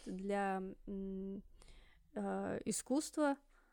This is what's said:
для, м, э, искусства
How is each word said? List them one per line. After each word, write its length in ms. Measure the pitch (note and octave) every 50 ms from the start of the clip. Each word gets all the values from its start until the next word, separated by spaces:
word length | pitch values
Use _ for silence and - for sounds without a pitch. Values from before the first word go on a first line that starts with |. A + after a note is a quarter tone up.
| -
для, 580 | - F#3+ F#3 F#3+ G3 G3+ G3+ G3+ G3 F#3+ F#3+ F#3+ F#3+ G3 - -
м, 560 | - G3+ G3 G3 G3 F#3+ F#3+ F#3+ G3 G3 G3+ - - - - - - - - - - - - - - -
э, 440 | G#3 G3+ G3 F#3+ G3 G3 F#3+ - - -
искусства 720 | A3 G#3+ - - - B3 D4 D4+ - - - D4+ C#4+ C#4 C#4 - - - - - _